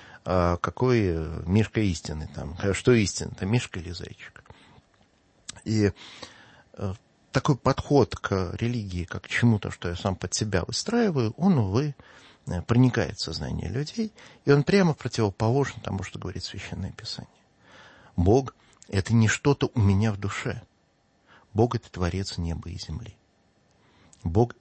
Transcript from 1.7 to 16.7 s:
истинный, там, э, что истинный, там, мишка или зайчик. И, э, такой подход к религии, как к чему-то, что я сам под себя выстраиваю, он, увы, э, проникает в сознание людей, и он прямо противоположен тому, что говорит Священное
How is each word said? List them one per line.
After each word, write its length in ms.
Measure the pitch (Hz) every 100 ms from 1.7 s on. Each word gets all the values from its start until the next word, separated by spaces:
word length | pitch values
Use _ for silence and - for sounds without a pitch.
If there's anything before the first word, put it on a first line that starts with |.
| 113
истинный, 460 | 104 82 - 78 76
там, 280 | - 71 85
э, 80 | 98
что 220 | 92 -
истинный, 420 | 120 95 - 85 -
там, 160 | 92
мишка 280 | 120 - 92
или 120 | 85
зайчик. 540 | 87 - - - - - - - - _ _ _ _ _ _ - - -
И, 260 | 110 101 - - - - - - - _ -
э, 180 | 101 90 _ _ _
такой 240 | 131 - 131
подход 580 | 127 - - 143 107 -
к 400 | - 98 90 95
религии, 460 | 117 123 101 87
как 220 | 85 92 -
к 20 |
чему-то, 420 | - 120 107 95
что 180 | - 87
я 80 | 87
сам 200 | 101 92
под 180 | 90
себя 300 | - 107 95 -
выстраиваю, 680 | - - 233 220 147 110 -
он, 220 | 185 160
увы, 360 | 98 104 147 - - - - _ -
э, 140 | 87
проникает 540 | - 117 127 117 87 -
в 60 |
сознание 460 | - 80 71 78 78
людей, 420 | 110 151 - 220 - - - -
и 60 |
он 120 | 143
прямо 300 | - 202 180 139
противоположен 840 | 123 - 107 - 110 135 131 -
тому, 200 | - 95
что 140 | 95 107
говорит 260 | 92 92
Священное 480 | - 95 -